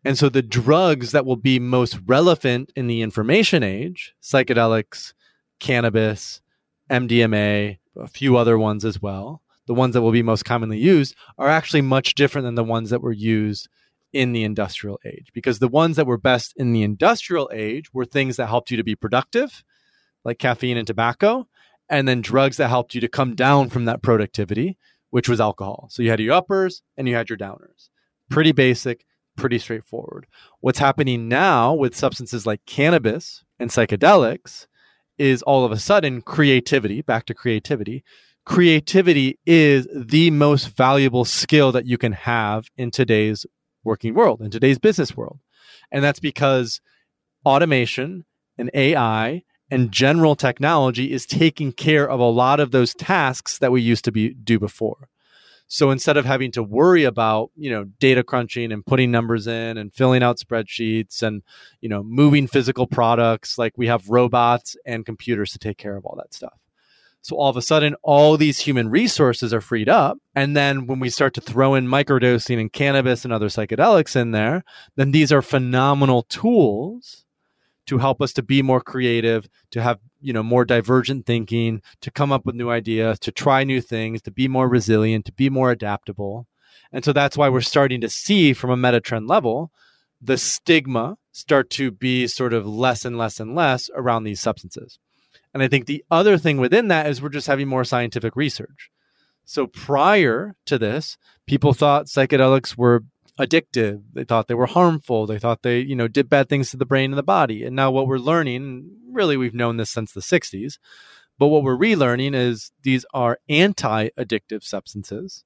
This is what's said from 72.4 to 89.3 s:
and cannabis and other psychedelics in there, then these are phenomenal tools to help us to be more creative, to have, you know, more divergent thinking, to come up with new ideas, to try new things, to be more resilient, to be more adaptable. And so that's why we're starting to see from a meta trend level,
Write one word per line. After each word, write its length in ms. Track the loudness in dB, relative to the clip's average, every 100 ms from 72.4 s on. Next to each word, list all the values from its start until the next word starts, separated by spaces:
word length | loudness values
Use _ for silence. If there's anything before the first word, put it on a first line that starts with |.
| 0 -4
and 120 | -4
cannabis 520 | -2 0 2 0 -2
and 100 | -2
other 140 | -4 -2
psychedelics 680 | -4 -4 2 4 4 2
in 160 | -2 0
there, 320 | 0 0 -2 -6 -20 -14
then 160 | -2 2
these 220 | 4 4
are 100 | 2
phenomenal 800 | 2 -2 0 0 2 2 4 2
tools 1000 | 0 -4 2 4 4 0 -8 -12 -20 -20 _ _ _ _ _ _ -4
to 120 | 0
help 220 | 0 0
us 120 | -4
to 100 | -4
be 200 | 0 0
more 180 | 2 0
creative, 680 | -2 -4 0 0 0 -2 -4 _ _
to 100 | -4
have, 200 | -2 -2 _ _
you 120 | -6
know, 100 | -4
more 220 | 0 2
divergent 600 | 4 2 2 0 0 -6
thinking, 560 | -2 -4 -2 -2 -2 -6 _ _
to 100 | -14
come 220 | -4 -2
up 120 | 0
with 120 | -2 -6
new 120 | -4
ideas, 480 | -4 -2 -2 0 -2
to 100 | -8
try 320 | -2 2 2
new 180 | 2 -2
things, 400 | -4 -8 -6 -8
to 120 | -12
be 160 | -4 -2
more 200 | 0 2
resilient, 560 | 2 2 2 2 -2
to 80 | -6
be 160 | -2 -2
more 220 | 0 0
adaptable. 800 | -2 -4 -8 -10 -10 -10 -10 -16 _ _ _ _
And 120 | -6
so 80 | -2
that's 240 | 0 0 2
why 120 | 2
we're 120 | 2
starting 400 | 0 2 2 0
to 80 | -6
see 440 | -6 0 4 4
from 180 | 2 -2
a 60 | 0
meta 240 | 2 0
trend 280 | -2 -6
level, 420 | 0